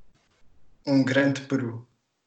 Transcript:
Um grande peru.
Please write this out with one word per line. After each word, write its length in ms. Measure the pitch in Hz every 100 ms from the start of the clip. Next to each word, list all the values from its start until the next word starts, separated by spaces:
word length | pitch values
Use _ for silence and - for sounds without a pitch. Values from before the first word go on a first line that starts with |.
| - _ _ _ - - - - 147
Um 180 | 135
grande 380 | 127 131 139 135
peru. 460 | - 135 117 117 - _ _ _